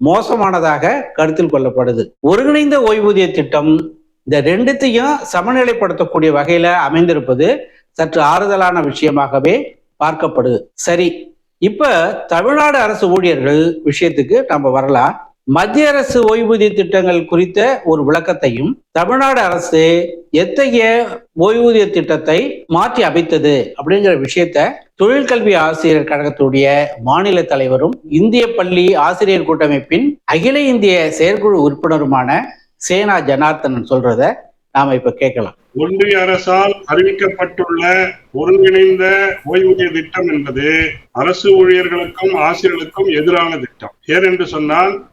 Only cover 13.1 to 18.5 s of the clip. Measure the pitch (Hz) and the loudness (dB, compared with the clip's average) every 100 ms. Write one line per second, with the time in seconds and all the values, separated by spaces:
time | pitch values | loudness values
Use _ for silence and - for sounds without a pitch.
13.1 | 185 175 139 135 151 165 160 147 143 170 | 0 0 0 0 0 0 -2 -4 -2 -2
14.1 | 143 127 233 269 151 135 131 135 131 143 | -2 0 0 0 -2 0 0 0 2 0
15.1 | - - _ - 151 208 269 302 285 269 | -2 -14 _ -2 0 2 2 2 0 0
16.1 | 247 220 226 226 226 208 196 180 190 180 | 2 2 2 2 2 2 0 0 0 2
17.1 | 175 165 170 180 208 240 254 170 151 139 | 0 0 0 0 0 0 0 0 0 0
18.1 | 165 165 165 135 | 0 -2 -2 -2